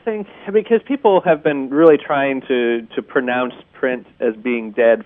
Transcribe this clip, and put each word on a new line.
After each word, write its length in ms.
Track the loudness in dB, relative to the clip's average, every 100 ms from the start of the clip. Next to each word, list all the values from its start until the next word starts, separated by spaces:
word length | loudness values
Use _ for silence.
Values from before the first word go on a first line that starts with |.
| -8
think, 220 | -8 -10 -14 -4
because 280 | -2 2 0 0
people 320 | 0 2 2
have 220 | 2 0
been 260 | 0 -2 -2
really 280 | 4 6 4
trying 440 | 2 -2 -2 -4 -4
to, 400 | -2 0 -2 -6 -10
to 60 |
pronounce 520 | -6 -4 -2 -4 -6 -8 _
print 340 | -6 -4 -4 -10 -6
as 140 | -6 -4
being 360 | -6 -6 -4
dead 320 | 0 2 2